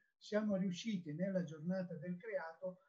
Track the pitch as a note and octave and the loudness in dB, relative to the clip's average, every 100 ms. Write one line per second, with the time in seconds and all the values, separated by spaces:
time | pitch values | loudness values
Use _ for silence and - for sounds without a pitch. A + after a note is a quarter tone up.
0 | _ _ - G#3 G#3+ F#3+ G3 F3 A3+ F#3+ | _ _ 0 2 4 4 2 0 0 -2
1 | D3+ D#3 G3 F#3 C#3+ D#3 E3+ F#3+ F3 D3+ | 0 0 2 2 0 -2 0 0 0 -4
2 | F3+ F3+ A4+ F#3+ E3 E3 F#3 F#3 | -6 -6 -2 -4 -4 -6 -8 -8